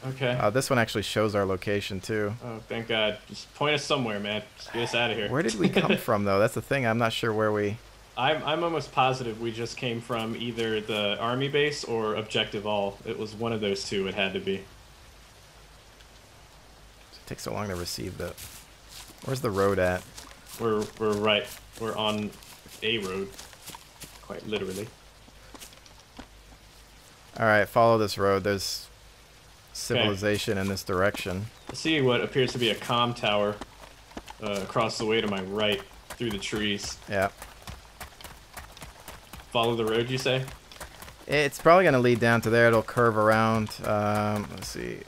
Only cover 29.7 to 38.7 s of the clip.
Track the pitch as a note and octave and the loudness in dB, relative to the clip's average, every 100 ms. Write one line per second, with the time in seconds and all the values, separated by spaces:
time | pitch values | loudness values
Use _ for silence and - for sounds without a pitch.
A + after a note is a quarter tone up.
29.7 | - - A#2+ A2 G2 G#2 G#2 - G2+ F#2+ | -12 -2 2 2 2 0 0 0 -2 -2
30.7 | G2 - F#2 G2+ - G2 F#2 A2 - - | -4 -2 2 2 2 -6 -6 -8 -12 -14
31.7 | - D#3+ D#3+ C3 A#2+ G#2+ C#3 B2 B2+ A#2 | -6 0 2 4 2 0 0 0 2 0
32.7 | G2+ - A#2+ A#2+ A#2 A2+ G#2 G#2 G#2 - | 0 0 2 2 0 0 2 0 -2 -12
33.7 | - - - - - - - G#2+ G2+ G2 | -18 -20 -20 -18 -18 -18 -10 -6 -4 -2
34.7 | C3+ A2+ - A2 A2+ G#2+ G2 F#2+ G2+ G#2 | 0 0 -2 0 0 2 -2 -2 0 0
35.7 | G2+ - - - - A#2+ G2+ - A2 G#2+ | 0 -4 -18 -18 -6 -4 -4 -4 -2 -2
36.7 | G2+ - - - G2+ G2 - - - - | -2 -6 -12 -4 0 0 -2 -18 -16 -16
37.7 | - - - - - - - - - - | -16 -18 -18 -18 -16 -20 -20 -20 -18 -18